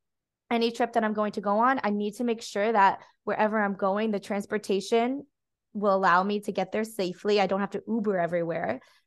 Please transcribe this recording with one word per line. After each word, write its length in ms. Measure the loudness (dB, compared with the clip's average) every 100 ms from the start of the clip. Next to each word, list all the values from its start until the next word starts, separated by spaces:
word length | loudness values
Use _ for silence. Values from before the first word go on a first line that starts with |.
| _ _ _ _ -4
any 220 | 0 0
trip 220 | 0 -2
that 100 | 0
I'm 100 | 0
going 180 | 0 -2
to 80 | -2
go 180 | -2 2
on, 200 | 2 2
I 80 | 0
need 240 | -2 -4 -4
to 100 | -4
make 160 | -4
sure 300 | -4 -2 2
that 280 | 6 4 4 -8 _
wherever 340 | -4 0 0 2
I'm 160 | 0 0
going, 360 | 0 0 0
the 80 | -2
transportation 1040 | -2 -6 -2 -4 -2 -2 0 0 0 -4 -10 _ _ _ _
will 220 | -2 2 4
allow 260 | 4 4
me 180 | 2 -2
to 100 | -4
get 220 | -4 -2
there 100 | -4
safely. 560 | -4 -4 -4 -2 0 2
I 80 | 2
don't 140 | 0
have 80 | -2
to 120 | -6 -4
Uber 320 | -2 0 0
everywhere, 600 | 0 0 -2 -4 -4 -6 _ _